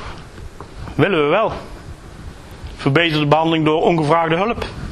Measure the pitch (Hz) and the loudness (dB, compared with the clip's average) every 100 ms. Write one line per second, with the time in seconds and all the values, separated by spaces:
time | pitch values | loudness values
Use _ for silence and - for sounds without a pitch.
0 | - - - - - - - - - - | -10 -12 -14 -16 -16 -16 -16 -14 -6 2
1 | 160 180 147 180 208 - - - - - | 2 4 4 2 2 -2 -10 -14 -16 -16
2 | - - - - - - - - - 139 | -18 -16 -16 -16 -16 -16 -14 -4 0 2
3 | 170 151 147 151 160 165 151 156 - 170 | 4 2 4 4 4 2 4 4 4 4
4 | 147 165 165 165 208 240 - - - | 4 4 4 0 0 -2 -6 -8 -12